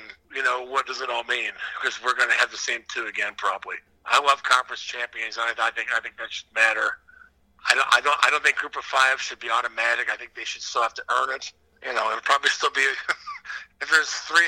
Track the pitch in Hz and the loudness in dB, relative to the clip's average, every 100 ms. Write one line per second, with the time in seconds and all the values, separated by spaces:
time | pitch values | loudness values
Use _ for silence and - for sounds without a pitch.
0 | 107 - _ 135 131 127 127 135 131 127 | -10 -20 _ -2 0 0 -2 -2 -2 -4
1 | 131 120 117 123 110 - - - 127 - | -4 -4 -2 -2 -4 -6 -8 -4 -4 -2
2 | 120 123 120 117 120 107 - 117 - 131 | 0 2 4 4 2 -2 -6 -6 -6 -8
3 | 110 - 104 104 104 95 95 95 _ _ | -6 -4 -6 -2 -2 -2 -6 -12 _ _
4 | - 123 143 139 - 127 127 123 - 123 | 0 2 4 2 4 2 2 -8 -8 -6
5 | 120 117 110 110 117 117 113 117 113 113 | -6 -6 -6 -4 -4 0 -2 -2 -2 -4
6 | 117 - 113 - - 110 113 110 107 - | -4 -12 -10 -10 -4 2 2 4 0 -4
7 | _ - - _ _ _ - 131 135 123 | _ -20 -20 _ _ _ 2 4 4 4
8 | 143 147 123 147 147 - 147 143 - 135 | 4 4 4 4 2 2 -2 -6 0 2
9 | 131 135 - 123 120 117 120 113 117 120 | 4 2 -4 -6 -2 0 0 0 0 0
10 | 120 107 120 - 113 - - 127 113 - | -2 -4 -8 -10 -8 -8 -4 0 0 -2
11 | - 123 131 131 - - _ - 131 120 | -2 0 0 -4 -10 -16 _ -12 -4 -2
12 | 110 113 - 139 143 - 151 139 135 131 | 0 0 2 2 2 0 0 2 2 0
13 | - 156 - - - - - - 143 156 | -4 -6 -6 -12 -12 -14 -14 -10 2 2
14 | 147 - - 160 | 2 -4 0 2